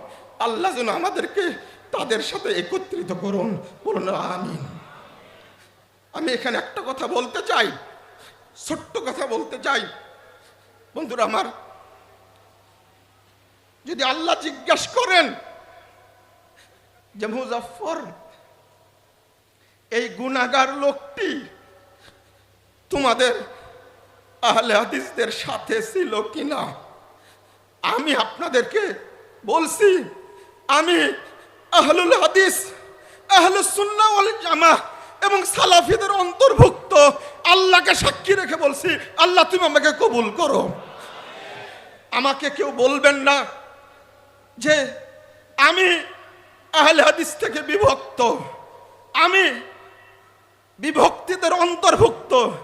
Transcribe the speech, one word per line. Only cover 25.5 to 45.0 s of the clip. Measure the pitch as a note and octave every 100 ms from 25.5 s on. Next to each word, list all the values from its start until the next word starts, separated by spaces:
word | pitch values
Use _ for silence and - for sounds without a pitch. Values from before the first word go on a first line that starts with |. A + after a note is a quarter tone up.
| A#3 - A3+
ছিল | A3 F#4+ D4+ G#3+
কিনা?" | G#3+ D#4 C#4+ C4+ - - - - - _ _ _ _ _ _ _
আমি | - D#4 D4+ C4+
আপনাদেরকে | - - E4+ B3 A#3 G#4+ G4 G3 - - - _ G#3
বলছি, | D#4 D#4 - G#4 F#4 F#3+ - - - - _ -
আমি | C#4 E4 E4 D4 C#4+ - - - - -
আহলুল | F4 C#4+ E4 F4 A4+
হাদিস, | D#4+ F#4+ F#4+ - - - - - - - -
আহলুস | F#4+ F4 G4 - -
সুন্নাহ | G4+ G#4+ A4
ওয়াল | G#4 G4+ A4+
জামাহ | E4+ D#4 E4 - - - - -
এবং | G4 G4
সালাফিদের | F#4 - - F4 E4 A4 G4
অন্তর্ভুক্ত। | G4+ F4+ - C5 A4 B4 - - E4+ C#4+ - - -
আল্লাহকে | E4+ F#4 F#4+ F4+ F4 F4+
সাক্ষী | - - -
রেখে | G4 C#4+ D#4+
বলছি, | C#4+ C#4 F4 D4 - -
"আল্লাহ, | F4 F4+
তুমি | D#4+ F#4 E4+
আমাকে | D4 D4 D4
কবুল | A4 A#3+ G#3+
করো।" | G#3 D#4 - - - - - - - - - - - - - - - _
আমাকে | A#3 C4+ C4+ C#4+
কেউ | C#4 C#4+
বলবেন | A#3 B3+ C#4+ C#4+ C#4+
না | C4+ C#4+ A#3 - - - - - _ _ _ _ _ -
যে | B3+ D4+ B3+ -